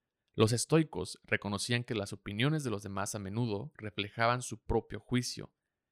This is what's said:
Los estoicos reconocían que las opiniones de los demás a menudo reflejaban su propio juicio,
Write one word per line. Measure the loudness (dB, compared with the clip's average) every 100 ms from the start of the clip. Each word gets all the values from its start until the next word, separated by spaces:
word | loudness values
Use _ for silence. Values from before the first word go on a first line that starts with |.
| _ _ _
Los | 4 4
estoicos | 4 4 4 4 -2 -8 -8
reconocían | -2 -2 0 -4 0 -2
que | 0
las | -4 -4
opiniones | -8 -6 0 2 2
de | -2
los | -4
demás | -4 -4 -4 -4
a |
menudo | -4 -2 -2 -2 -6 -10
reflejaban | -10 -6 -4 2 2 2
su | -2 -10
propio | 0 -2 0 -10
juicio, | -2 0 0 -6 -12 _ _ _ _